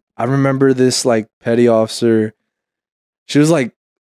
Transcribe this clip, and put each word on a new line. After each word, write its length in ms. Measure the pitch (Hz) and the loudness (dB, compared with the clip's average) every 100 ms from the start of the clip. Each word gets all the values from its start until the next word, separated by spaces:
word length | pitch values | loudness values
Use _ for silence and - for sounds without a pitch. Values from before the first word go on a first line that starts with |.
| _ - | _ -8
I 60 | |
remember 500 | 120 139 139 135 139 | -4 -2 0 2 2
this, 300 | 131 127 - 131 | 2 0 0 -2
like, 220 | 113 107 _ | -2 -4 _
petty 280 | 120 117 120 | -4 0 2
officer. 680 | 113 110 - 117 113 107 - _ _ _ _ _ _ _ _ - | 2 -2 -2 0 0 -2 -8 _ _ _ _ _ _ _ _ -4
She 120 | 143 | 0
was, 120 | 156 | 2
like, 220 | 165 120 - _ _ _ | 0 -2 -8 _ _ _